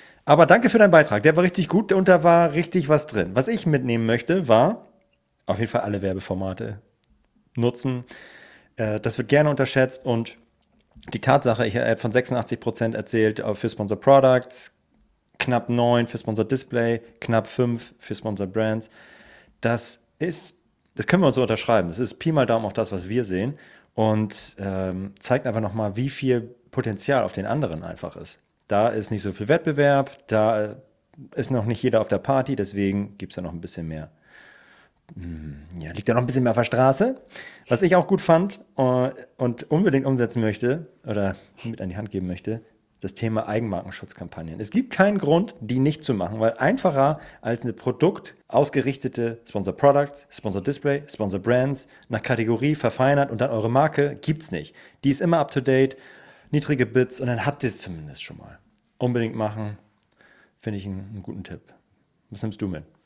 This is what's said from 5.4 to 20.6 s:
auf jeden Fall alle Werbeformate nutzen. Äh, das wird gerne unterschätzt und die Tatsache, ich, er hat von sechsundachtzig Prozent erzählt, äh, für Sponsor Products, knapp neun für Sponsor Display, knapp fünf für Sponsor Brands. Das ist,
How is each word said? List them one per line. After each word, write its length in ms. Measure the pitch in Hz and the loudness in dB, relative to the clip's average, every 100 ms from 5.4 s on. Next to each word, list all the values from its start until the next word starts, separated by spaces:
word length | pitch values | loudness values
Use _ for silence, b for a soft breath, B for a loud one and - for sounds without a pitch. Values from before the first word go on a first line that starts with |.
| - | -6
auf 140 | 95 | -4
jeden 120 | 113 | -2
Fall 100 | 127 | -2
alle 220 | 107 101 | -2 -2
Werbeformate 760 | 95 95 - 95 95 92 113 104 - _ _ _ _ _ _ - | -4 -4 -6 -6 -6 -8 -10 -12 -18 _ _ _ _ _ _ -2
nutzen. 480 | 120 117 131 123 123 B B B B B B - | -2 0 -4 -6 -10 B B B B B B -6
Äh, 240 | 110 107 | -4 -4
das 180 | - 110 | -4 -6
wird 120 | 120 | 2
gerne 200 | 143 151 | 2 4
unterschätzt 560 | 139 131 135 131 - - | 2 0 2 0 -2 -2
und 320 | 117 117 - _ _ _ _ _ - - | -2 -4 -12 _ _ _ _ _ -20 -12
die 80 | - | -4
Tatsache, 460 | - 139 131 113 117 | 2 4 4 0 0
ich, 80 | |
er 160 | 117 120 | 0 0
hat 100 | 113 | 0
von 120 | 120 | 0
sechsundachtzig 480 | 123 123 123 113 117 | 0 0 -2 -4 -6
Prozent 340 | - - 113 | -6 -4 -4
erzählt, 460 | 107 101 113 110 - | -4 -2 2 2 2
äh, 160 | 110 101 | -4 -4
für 120 | 117 | -4
Sponsor 320 | - 104 104 | -4 -4 0
Products, 760 | - 139 131 127 - - - - _ _ _ _ _ - | 6 6 8 4 0 -8 -10 -14 _ _ _ _ _ -8
knapp 300 | - 123 120 | -2 0 0
neun 360 | 120 120 120 113 | 0 2 2 0
für 120 | 113 | -6
Sponsor 280 | - 107 110 | -6 -4 -2
Display, 560 | 131 - 120 117 113 B B | -4 -4 -2 -2 -2 B B
knapp 280 | - 113 113 | -2 0 0
fünf 480 | - 123 117 - _ | -2 -2 -2 -8 _
für 160 | - | -12
Sponsor 320 | 104 113 98 98 | -10 -8 -6 -6
Brands. 440 | 104 110 110 110 B B B B B B _ | -2 -2 -4 -8 B B B B B B _
Das 400 | 113 117 - - _ _ | -2 -2 -4 -10 _ _
ist, 380 | 170 156 - - | -6 -6 -12 -16